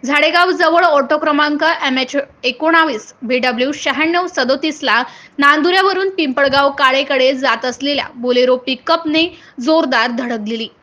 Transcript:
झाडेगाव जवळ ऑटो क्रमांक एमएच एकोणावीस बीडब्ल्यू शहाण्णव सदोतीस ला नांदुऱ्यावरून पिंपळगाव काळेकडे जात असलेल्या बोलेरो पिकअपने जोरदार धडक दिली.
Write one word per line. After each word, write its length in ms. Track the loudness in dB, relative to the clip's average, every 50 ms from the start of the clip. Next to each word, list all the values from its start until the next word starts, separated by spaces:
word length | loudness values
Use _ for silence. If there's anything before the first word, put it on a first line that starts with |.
| -4
झाडेगाव 480 | -2 0 0 0 2 4 2 2 2
जवळ 320 | 2 2 2 2 4 4 4
ऑटो 340 | 4 2 2 2 2 -2 0
क्रमांक 460 | 0 0 0 2 0 0 0 0 0 0 0 0 -2
एमएच 300 | -2 -2 -2 -4 -2 -4 -6 -6 -6 -12 _ -6
एकोणावीस 720 | -6 -6 -2 0 2 2 4 2 2 -2 -6 -8 -14 -20 _
बीडब्ल्यू 500 | -6 -2 -2 0 0 -2 -2 0 -2 -2
शहाण्णव 560 | -4 -4 -4 -4 -2 0 0 0 0 0 -2 -2
सदोतीस 520 | -2 -4 -2 0 -2 -2 -2 -4 -6 -4 -2
ला 180 | 0 0 0 0 -4 -10 -20 -20 -20 _ 2
नांदुऱ्यावरून 720 | 4 4 4 4 2 2 2 4 2 2 0 0 -2 -4
पिंपळगाव 600 | -2 -2 -2 -2 0 0 0 2 2 2 2 2 0 2
काळेकडे 540 | 2 2 2 2 0 0 0 2 2 2 0
जात 320 | 0 0 -2 -2 0 -2
असलेल्या 400 | -6 -6 -4 -4 -4 -2 -4 -4 -8 -10
बोलेरो 400 | -8 -4 0 2 2 2 2 2 0 0
पिकअपने 600 | -6 -6 -6 _ 0 0 0 0 -2 0 0 0 -2 -4 -14 -20 -20 _ -8
जोरदार 500 | -2 0 2 2 2 2 0 0 0 0
धडक 280 | -2 -6 -6 -6 -6 -6
दिली. 280 | -6 -8 -8 -8 -8 -12 _ _